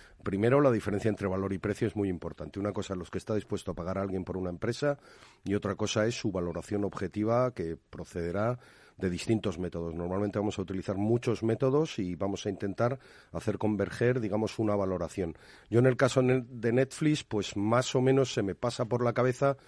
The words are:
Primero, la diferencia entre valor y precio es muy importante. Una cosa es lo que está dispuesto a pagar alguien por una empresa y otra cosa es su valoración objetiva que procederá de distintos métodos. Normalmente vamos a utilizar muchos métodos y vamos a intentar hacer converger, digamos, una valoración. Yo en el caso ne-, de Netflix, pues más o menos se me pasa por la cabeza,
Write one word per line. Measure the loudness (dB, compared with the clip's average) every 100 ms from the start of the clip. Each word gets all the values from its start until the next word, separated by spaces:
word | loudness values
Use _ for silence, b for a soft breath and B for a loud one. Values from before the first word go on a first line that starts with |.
| B B
Primero, | -4 2 4 6
la | 6
diferencia | 4 0 0 0
entre | 0 -2
valor | 0 -2
y | -2
precio | -2 0 -2
es | 0
muy | -2
importante. | -2 -6 -10 -10 -4
Una | -4
cosa | -4 -4
es | -6
lo |
que | -6 -8
está | -2 -4
dispuesto | -2 -6 -4
a | -6
pagar | -4 -2
alguien | -2 -4
por | -4 -4
una | -4
empresa | -4 -4 -2 -2 -2 B B B B
y | -2
otra | 0 0 -2
cosa | 0 2 0
es | 0
su | -2
valoración | -2 -2 -4 -4 -2 -2
objetiva | -2 -6 -2 2 2 2
que | -2 -6 -6 _
procederá | -14 -10 -4 -2 0 0 -2 b b b b
de | -2
distintos | -2 0 2 2 -4
métodos. | -4 -4 -6 -4
Normalmente | -4 0 0 0
vamos | -2 -2
a |
utilizar | -4 -6 -4 -2
muchos | 2 2 2 0
métodos | 0 2 2 2 0 -2
y | -4 -2
vamos | -4 -2 -4
a |
intentar | -4 -6 0 0 0 B B B
hacer | -6 -4 0
converger, | 0 0 -2 2 2 2
digamos, | 0 0 -2 -2
una | 0 0
valoración. | 0 -2 -4 -4 -4 -6 B B B
Yo | 4
en | 6
el | 6
caso | 4 4
ne-, | 4 4 0
de | -4 2
Netflix, | 2 2 2 0 0
pues | -2 -4 -2 -2
más | 2 2 2 2
o |
menos | 4 4 2
se | 0
me | -2 0
pasa | -2 -2
por | -2 0
la | 0
cabeza, | 2 2 2 0 0